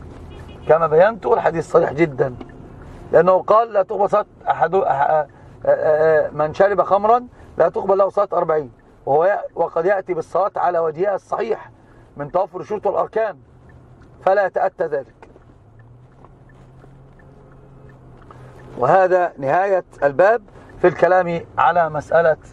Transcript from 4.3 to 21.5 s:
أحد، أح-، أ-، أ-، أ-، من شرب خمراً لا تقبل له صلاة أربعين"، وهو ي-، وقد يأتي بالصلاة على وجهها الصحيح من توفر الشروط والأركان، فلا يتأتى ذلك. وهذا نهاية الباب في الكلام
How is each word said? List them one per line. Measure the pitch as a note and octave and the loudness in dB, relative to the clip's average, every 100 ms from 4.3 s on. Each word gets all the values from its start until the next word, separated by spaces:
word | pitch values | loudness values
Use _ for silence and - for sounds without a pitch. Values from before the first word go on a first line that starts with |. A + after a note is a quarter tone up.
| - - | -6 -6
أحد، | C3 E3 F#3+ | -2 0 0
أح-، | - | 0
أ-، | |
أ-، | C#3 C#3+ D#3 D3 - - - - | 0 0 0 -2 -10 -20 -6 -2
أ-، | C#3 D#3+ D#3 D#3+ D#3 C#3 | 0 2 2 2 2 0
من | D3 D#3 | -2 -4
شرب | - G3+ F#3+ | 0 2 2
خمراً | D#3+ G3 G#3+ A#3+ B3 - - - | 0 0 2 0 -2 -16 -10 -2
لا | E3+ | 0
تقبل | G#3+ G3 G3 | 0 0 0
له | G3 | 0
صلاة | G3+ G3+ | 0 -2
أربعين"، | E3+ E3+ D#3 C3 - _ _ - | -2 -2 -2 -4 -12 _ _ -2
وهو | D3 F3 | 0 0
ي-، | G3+ - - | -2 -6 -6
وقد | E3 E3 F3 | -4 -2 -2
يأتي | G3 F#3+ | -2 -4
بالصلاة | E3+ - E3+ G3 - | -8 -4 -4 -2 -2
على | E3+ F3 | -2 -2
وجهها | E3 D3+ G3+ F#3 | -2 -2 -4 -4
الصحيح | - C#3 A3+ - - - _ - - - | -6 -6 -6 -8 -10 -20 _ -20 -20 -14
من | C#3+ | -6
توفر | F3 G3 F3+ | -4 -4 -6
الشروط | D3+ G#3 G3+ | -10 -6 -2
والأركان، | E3 D#3 A3 A3 C#3+ - - - - - - - - F#3 | -2 -2 -4 -4 -6 -18 -20 -20 -20 -20 -20 -20 -6 0
فلا | G3 F#3+ | 2 0
يتأتى | F#3+ F#3 - | -2 -4 -4
ذلك. | E3 C#3+ B2 _ - - - - - - - - - - - - - - - - - - - - - - - - - C3 C3+ - B2+ - - - - - B2 B2 | -6 -6 -8 _ -20 -20 -20 -20 -20 -20 -20 -20 -20 -20 -20 -20 -20 -20 -20 -20 -20 -20 -20 -20 -20 -20 -20 -20 -20 -20 -20 -20 -20 -20 -20 -20 -20 -20 -18 -4
وهذا | B2 F#3 F#3 F#3 F3 - | 2 4 4 2 0 -4
نهاية | C3+ E3 G3 F#3 - - | -2 0 0 -2 -4 -4
الباب | C#3+ C3+ F#3+ A#3 - - - - | -2 2 2 2 -4 -20 -20 0
في | F3+ | 0
الكلام | D#3 E3+ F#3 F3 E3+ - | 2 2 2 0 -4 -6